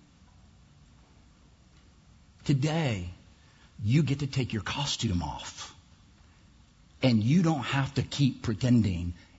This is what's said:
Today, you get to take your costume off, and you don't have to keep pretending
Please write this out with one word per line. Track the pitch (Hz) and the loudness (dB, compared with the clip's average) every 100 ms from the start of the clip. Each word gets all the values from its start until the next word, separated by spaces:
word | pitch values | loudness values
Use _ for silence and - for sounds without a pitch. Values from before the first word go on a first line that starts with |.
| _ _ - - - - - - - - - - - _ - _ _ - - - _ - - - | _ _ -20 -20 -20 -20 -20 -20 -20 -20 -20 -20 -20 _ -20 _ _ -20 -20 -20 _ -20 -20 -16
Today, | - 139 151 160 147 101 87 - - - - _ - - | -2 0 2 0 -2 -2 -6 -12 -20 -20 -20 _ -20 -8
you | 104 143 | 0 2
get | 139 139 | 2 0
to | 143 | -2
take | 135 123 | -2 -2
your | 110 | -4
costume | - - 143 - 113 90 | -4 -6 -4 -4 -2 -2
off, | 73 - - - - - - - - - - - - - - _ - - | -4 -8 -12 -16 -16 -18 -20 -20 -20 -20 -20 -20 -20 -20 -20 _ -20 0
and | 131 113 | 2 4
you | 110 170 | 4 4
don't | 165 151 | 4 0
have | 110 135 135 | -2 -2 -2
to | - | -2
keep | - - 120 - | -4 2 0 0
pretending | - 110 123 123 101 87 87 - - | -6 -2 4 4 4 0 -4 -8 -14